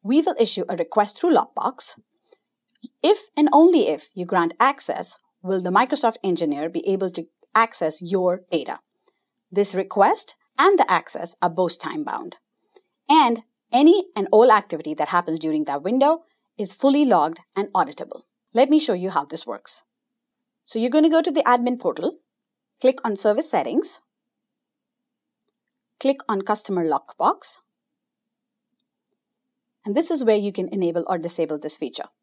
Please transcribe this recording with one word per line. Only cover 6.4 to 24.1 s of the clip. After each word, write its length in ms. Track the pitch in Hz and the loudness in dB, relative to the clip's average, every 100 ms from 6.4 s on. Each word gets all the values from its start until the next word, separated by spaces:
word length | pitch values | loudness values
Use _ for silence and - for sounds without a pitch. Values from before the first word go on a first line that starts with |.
| 160 143 160 | -2 -4 -6
be 180 | 165 - | -6 -2
able 240 | 190 190 | -2 -2
to 160 | 170 160 _ _ | -6 -10 _ _
access 480 | 214 226 - 160 - | 0 0 0 -4 -4
your 420 | 175 190 180 185 - | -4 0 0 -2 -4
data. 260 | 165 131 - _ _ _ _ _ _ _ | -6 -4 -12 _ _ _ _ _ _ _
This 200 | 180 202 | -2 -2
request 640 | 190 190 208 208 415 - - _ - | -2 -4 2 4 2 -4 -14 _ 2
and 180 | 330 381 | 4 4
the 100 | - | 2
access 460 | 180 - - 175 - | 0 -2 -10 -10 -4
are 80 | 175 | -4
both 300 | 165 180 - | -2 -4 -4
time-bound. 560 | - 156 135 - - - _ _ _ _ _ _ - | -10 -8 -8 -10 -12 -18 _ _ _ _ _ _ 2
And 340 | 311 254 226 - _ _ | 4 4 0 -8 _ _
any 360 | 247 302 403 359 - | 4 6 6 2 -6
and 100 | 196 | 2
all 180 | 214 233 | 6 6
activity 440 | 214 - 156 156 | 6 2 -10 -8
that 140 | 151 147 | -4 -2
happens 300 | 175 175 160 | -2 -2 -4
during 240 | 156 151 | -4 -4
that 200 | 147 139 | -4 -4
window 400 | 165 254 277 330 _ _ _ - | -2 0 2 0 _ _ _ -10
is 160 | 196 | -8
fully 300 | - 277 277 | -2 2 2
logged 340 | 285 180 151 165 _ | 4 2 0 -6 _
and 140 | - 202 | -8 -4
auditable. 540 | 190 156 - - - _ _ _ | -2 -2 -6 -14 -16 _ _ _
Let 160 | 226 269 | 0 4
me 120 | 302 | 2
show 140 | 302 | 2
you 160 | 180 185 | -2 -2
how 160 | 175 143 | -4 -6
this 200 | 156 - | -10 -10
works. 380 | 107 - - _ _ _ _ _ _ _ _ | -12 -8 -10 _ _ _ _ _ _ _ _
So 160 | - 226 | -10 -4
you're 100 | 240 | 0
gonna 180 | 302 311 | 2 4
go 140 | 320 | 4
to 80 | 330 | 0
the 140 | 302 | 0
admin 340 | 247 247 247 254 | 2 2 0 -4
portal, 400 | 175 - 240 349 _ _ _ _ _ _ | -4 -4 -6 -6 _ _ _ _ _ _
click 180 | 254 262 | 0 0
on 100 | 233 | -4
Service 340 | 202 214 214 320 | -2 0 0 0
Settings, 520 | 180 135 220 - - _ | -2 -2 -2 -4 -8 _